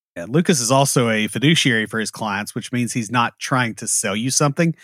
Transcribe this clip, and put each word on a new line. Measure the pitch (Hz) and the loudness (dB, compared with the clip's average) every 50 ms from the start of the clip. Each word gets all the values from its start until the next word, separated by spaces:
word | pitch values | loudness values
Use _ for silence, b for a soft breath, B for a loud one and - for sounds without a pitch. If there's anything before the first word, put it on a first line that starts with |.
| _ _ _ 85 | _ _ _ -12
Yeah, | 85 87 | -6 0
Lucas | 120 160 175 - 170 135 | 0 2 4 4 2 2
is | 123 110 | 2 4
also | 131 135 139 135 - 143 123 113 | 4 4 4 2 2 0 0 0
a | 110 107 107 104 | 0 0 -2 -2
fiduciary | - 117 117 151 165 147 - 139 120 110 107 | -2 0 2 2 4 4 2 2 2 2 0
for | 107 - 110 | -2 -2 -4
his | 110 - | -4 -4
clients, | - - 113 107 98 98 104 - - | -6 -6 -6 -4 -4 -4 -6 -6 -8
which | 120 104 - | -10 -8 -4
means | - 123 120 110 - | -4 -2 -2 -2 -2
he's | 127 113 101 | -4 -4 0
not | 120 127 117 117 - _ | 0 0 0 0 -2 _
trying | - - 143 127 123 113 104 | -6 -2 0 0 0 -2 -4
to | - 117 104 | -6 -6 -4
sell | - - - 104 98 | -2 -2 -2 -2 -2
you | 107 117 135 | -2 -2 -2
something. | 131 - 156 143 139 - 170 170 156 B | 0 2 2 2 2 2 0 0 0 B